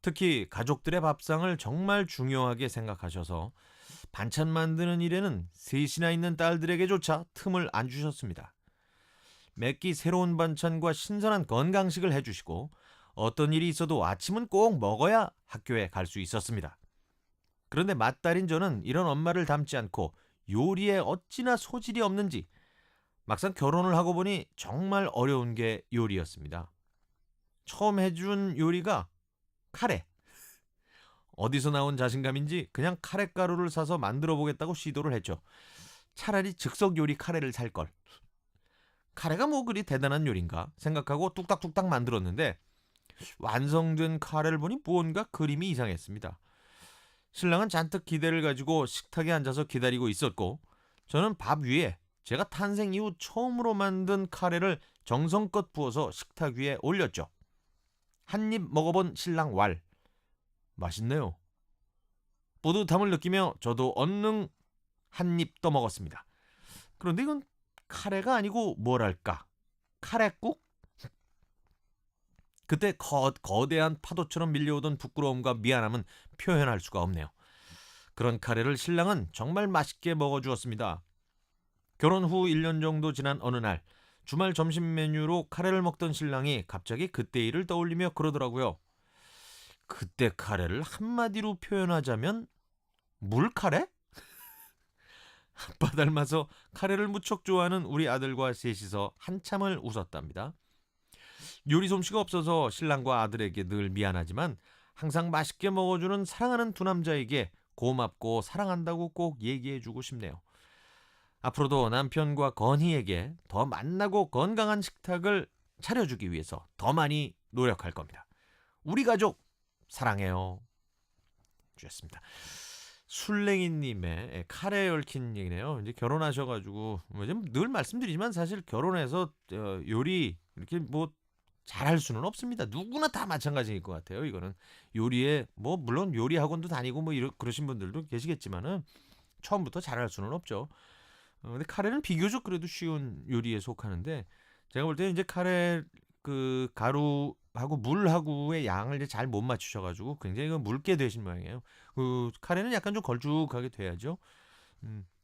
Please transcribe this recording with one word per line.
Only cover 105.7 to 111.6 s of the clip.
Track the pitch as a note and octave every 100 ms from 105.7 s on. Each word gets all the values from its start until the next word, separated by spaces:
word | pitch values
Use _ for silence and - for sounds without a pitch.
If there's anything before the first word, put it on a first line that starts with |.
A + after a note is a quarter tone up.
| F#3+ F#3 F#3 F3+ G3+ F#3+
사랑하는 | - B3 A#3+ A#3
두 | -
남자에게 | F#3+ F3+ E3 D3+ A#2 C#3 G#2+ _ _ -
고맙고 | A#2+ B2+ A2+ _ A2+ A2+
사랑한다고 | - F3 G3+ F3 E3 E3+ E3+
꼭 | E3+ E3+ C3+
얘기해주고 | G#2+ C3 B2+ C3+ A#2 A#2+
싶네요. | B2 B2 F#2+ D#2 _ _ _ _ _ _ _ _ _ _
앞으로도 | B2+ -